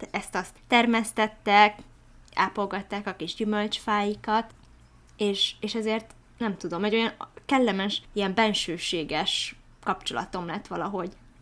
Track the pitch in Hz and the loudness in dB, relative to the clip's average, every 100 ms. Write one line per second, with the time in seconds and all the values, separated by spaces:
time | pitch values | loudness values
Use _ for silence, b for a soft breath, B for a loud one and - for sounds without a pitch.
0 | - 202 - 190 180 - - 240 233 226 | -8 -8 -6 -6 -6 -10 2 4 6 4
1 | 214 - 214 - - 202 208 - - - | 0 0 -2 -2 4 8 8 4 -18 -20
2 | - - - - 190 - 202 185 196 202 | -20 -20 -10 0 0 0 -2 -4 -6 -6
3 | 202 185 165 - 214 208 208 - - 208 | -6 -6 -8 -4 -2 0 -2 -4 0 0
4 | 208 214 - 214 220 - - - - - | 2 -2 0 0 0 -10 -20 -20 -20 -20
5 | - - 208 196 - - 214 233 214 220 | -16 -2 -2 0 -2 -2 -6 -4 -2 -2
6 | 220 - - - 226 190 175 170 208 226 | -4 -20 -18 -6 -4 -4 -4 -2 2 2
7 | 226 - - - - 269 247 190 196 214 | 0 -2 -14 -12 0 2 4 2 0 -4
8 | - - 196 190 220 202 - 175 - 175 | -6 -4 -2 2 2 2 -2 -4 -4 -2
9 | 147 151 185 - - - - - - 190 | -2 -2 0 -2 -4 -10 -20 -12 -6 -4
10 | - 120 - 185 170 175 - 175 170 202 | -4 -6 -4 -6 -6 -8 -8 -6 -4 -4
11 | 185 - - - | -6 -10 -20 -20